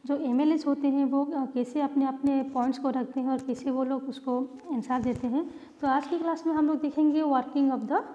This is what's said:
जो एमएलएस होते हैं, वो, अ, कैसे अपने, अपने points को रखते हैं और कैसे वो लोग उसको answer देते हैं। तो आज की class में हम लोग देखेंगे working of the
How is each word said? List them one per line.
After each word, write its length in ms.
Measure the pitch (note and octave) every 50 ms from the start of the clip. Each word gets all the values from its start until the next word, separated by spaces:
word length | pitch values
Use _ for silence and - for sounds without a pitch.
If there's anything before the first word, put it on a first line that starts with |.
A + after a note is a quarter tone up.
| -
जो 100 | B3+ C#4
एमएलएस 520 | C#4+ D#4+ B3+ A#3+ B3+ D4 D4+ E4 D#4 D#4
होते 200 | C#4+ C#4 C#4+ C#4+
हैं, 180 | C#4 C4+ C#4 C#4
वो, 200 | C4 C4+ C#4 C#4+
अ, 200 | C#4+ E4 C#4+ C4
कैसे 360 | C4 C4+ B3+ B3 A#3+ - D4+
अपने, 240 | C#4+ C4+ C#4+ C#4 C4+
अपने 380 | C4+ C4+ C4+ C4+ C#4 C#4 C4+ C4
points 360 | C#4 C4+ B3+ A#3+ C4 C4 C4+
को 100 | C4+ C4+
रखते 300 | A#3 B3+ A#3+ - C4 C4+
हैं 100 | B3+ C4
और 80 | C4
कैसे 340 | B3+ C4 C4+ A#3+ - B3+ C#4
वो 120 | B3+ C4 C4
लोग 200 | B3+ C4+ C4 C4+
उसको 560 | C4+ A3+ - - C4 B3 B3 C4 C4 - - - F4+ D4+
answer 280 | A#3 A3 - B3+ B3+
देते 260 | A3+ B3 A#3+ - -
हैं। 240 | B3 A#3 D4 E4+ E4 - - - - - -
तो 60 | D4
आज 200 | C#4 C4 C#4+ C#4+
की 100 | - F4
class 300 | E4+ E4 E4 E4 D#4+ -
में 60 | E4 D#4+
हम 140 | D#4 D4+
लोग 140 | D4 D#4 D4
देखेंगे 400 | D4+ C#4+ C#4+ D4+ D#4 D4+ C#4+ D#4
working 500 | D#4 D4 C#4 B3+ B3 C#4+ - C#4+ C#4 C4+
of 80 | C4 A3+
the 220 | A3 C4 D4 G#4 B4+ -